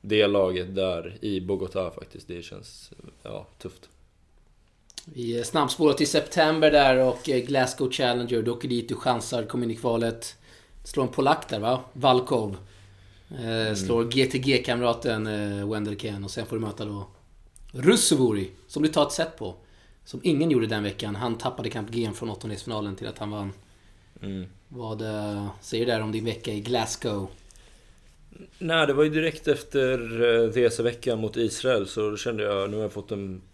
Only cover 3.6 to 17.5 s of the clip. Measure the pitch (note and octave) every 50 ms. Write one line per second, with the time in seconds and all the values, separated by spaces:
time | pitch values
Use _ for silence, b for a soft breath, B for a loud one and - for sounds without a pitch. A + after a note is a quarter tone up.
3.6 | - F2 - - - - _ _ - _ _ _ _ _ _ _ _ _ _ _
4.6 | _ _ _ _ _ _ - - - - D3+ B2+ A#2+ A2+ A#2 A#2 A#2 - - D#3+
5.6 | D3 C3 - - D#3+ D3+ C#3 - D3+ - - D#3 - - - F3 D#3+ D#3 D#3+ D#3+
6.6 | D#3 D3+ D3 D3 C#3+ C3+ C3 B2+ C3 B2+ B2 B2 - C#3+ C3+ B2 A#2+ B2+ C#3+ C3+
7.6 | B2 - - - C#3 B2+ B2+ - C3+ B2 A#2+ B2 B2 A#2 A#2+ A#2 A2 A#2 A#2+ A#2
8.6 | - C3+ B2 A#2+ A2+ - B2 - - C3 B2 A2+ - - - A#2+ A2 G#2+ - B2
9.6 | A#2+ A#2 A2 A2+ - B2+ A#2 A2+ A#2 A#2 A2+ A#2 - - - b b b b b
10.6 | b b b b b - - - C3 B2 - - C3+ C3+ D#3 D#3 - - - G#2+
11.6 | G#2 A2+ B2+ B2+ - - - C3+ B2 C3+ B2+ B2 B2 - D3 A#2 A2 G2+ F#2+ -
12.6 | b b b b b b b b b b b b b - - B2 A#2 A2+ A2+ A2+
13.6 | A2+ A2 G#2+ G2 F#2+ F#2+ A#2 A#2 A#2 A#2 A#2+ C3+ C3+ C3 - C3 B2+ C#3 C3+ A#2+
14.6 | A#2 - A#2+ A#2+ B2 A#2+ A#2 A#2 - B2+ A2+ G#2+ A2 A2 G#2+ G#2 G#2 G2+ G2+ G2+
15.6 | G2+ G#2 A2 G#2+ G#2 G#2+ G#2+ G#2 - A2 G#2 G2 G2 F#2+ - - A2 - A#2 A2
16.6 | A2 G#2+ G2+ - G#2 G#2 G#2 G2 F#2 - - - _ _ - - - -